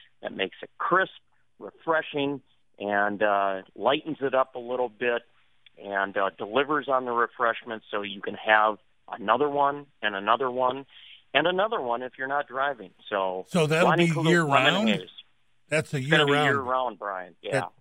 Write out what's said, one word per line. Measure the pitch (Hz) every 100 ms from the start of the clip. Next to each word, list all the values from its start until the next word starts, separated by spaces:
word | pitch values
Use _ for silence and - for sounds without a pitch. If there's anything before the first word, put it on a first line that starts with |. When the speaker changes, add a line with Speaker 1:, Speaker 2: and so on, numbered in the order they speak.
| - -
Speaker 1:
that | 120 -
makes | 95 -
it | - -
crisp, | - 180 180 - _ _ _ -
refreshing, | 101 - 165 160 - 147 139 139 _ _ _ -
and, | 101 101 104 101
uh, | 107 101 98 95 95 -
lightens | 110 151 160 139
it | 135 131
up | 131
a | 127
little | 120 127 123
bit | 104 123 117 - _ _ _ - -
and, | 98 98 98 101
uh, | 98 -
delivers | 104 120 139 147 135
on | 131 123
the |
refreshment | 120 113 - 117 110 120 110 -
so | 107
you | 101 98
can | - 101
have | 110 107 107 104 _ _ -
another | - 104 120 147
one | 143 139 143 143 -
and | 107 98
another | 104 123 131
one | 127 127 135 139 - - - _
and | 226 165
another | 185 214 220
one | 123 120
if | 127 -
you're | 135
not | 143 143
driving. | 127 139 123 90 _ -
So, | 101 95 92 -
Speaker 2:
So | 180 151
that'll | 160 175
be | 165 170
Speaker 1:
Leinenkugel | 147 165
Speaker 2:
year | 175
Speaker 1:
Lemon | 151 131 135 185
Speaker 2:
round? | 220
Speaker 1:
Haze. | 95 92 - - _ _ _ -
Speaker 2:
That's | 151 - 147
a |
Speaker 1:
It's | 135
gonna | 156
Speaker 2:
year | 143
Speaker 1:
be |
Speaker 2:
round. | 143 143
Speaker 1:
year | 139
round, | 127 131 123 107
Brian. | 101 95 90 -
Yeah. | 101
Speaker 2:
That, | 95 90 -